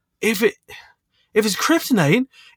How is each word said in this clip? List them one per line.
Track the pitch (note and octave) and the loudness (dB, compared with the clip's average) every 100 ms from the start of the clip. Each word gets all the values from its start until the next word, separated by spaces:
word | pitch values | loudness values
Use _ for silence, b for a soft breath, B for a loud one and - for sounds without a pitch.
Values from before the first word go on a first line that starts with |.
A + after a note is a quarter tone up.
| _ _ | _ _
if | G3+ G3 | -4 0
it, | A#3+ - - B B _ _ _ _ | -2 -2 -14 B B _ _ _ _
if | G#3 G#3+ | -2 -2
it's | F#3 | -2
kryptonite, | - E4 - G#3+ C#3+ A3 C4 b b | 0 0 0 0 2 0 -2 b b